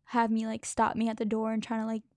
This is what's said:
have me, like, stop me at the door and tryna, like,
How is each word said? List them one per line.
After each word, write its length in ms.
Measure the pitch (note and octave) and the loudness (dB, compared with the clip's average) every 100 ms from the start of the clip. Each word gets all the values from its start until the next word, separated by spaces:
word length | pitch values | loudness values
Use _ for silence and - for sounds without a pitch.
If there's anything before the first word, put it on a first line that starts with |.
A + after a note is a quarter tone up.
| - | -2
have 260 | A#3+ A#3 | 2 2
me, 160 | A3+ A3 | 2 0
like, 180 | A3 - | -6 -4
stop 300 | - A3+ A3+ | 2 2 2
me 140 | A3+ | -2
at 80 | A3 | 0
the 80 | A3 | 0
door 260 | A3 A3 | 0 0
and 140 | A3+ - | -2 -2
tryna, 200 | A3+ A3 | -2 -2
like, 180 | A3 - | -4 -8